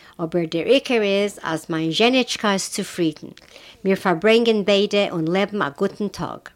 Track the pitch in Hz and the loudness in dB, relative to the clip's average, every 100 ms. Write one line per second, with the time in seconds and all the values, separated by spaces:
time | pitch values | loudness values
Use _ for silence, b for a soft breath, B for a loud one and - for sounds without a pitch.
0 | b b 165 175 165 165 202 269 269 233 | b b -2 -2 -2 -2 2 2 2 0
1 | 202 196 202 - - 156 - 160 160 156 | 2 0 -2 -4 -6 -6 -4 -2 0 2
2 | 233 262 247 - 208 190 - - 185 - | 2 2 0 -2 -2 -2 -4 -6 -6 -2
3 | 160 151 - - B B B B 190 190 | -2 -4 -14 -20 B B B B -2 0
4 | 196 165 214 233 233 214 196 202 202 202 | 0 2 4 4 4 2 2 2 2 0
5 | 202 170 160 190 202 208 143 - 190 196 | 0 -2 -2 0 -2 -2 -4 -2 -4 -2
6 | 202 - 156 - - | -6 -6 -10 -10 -16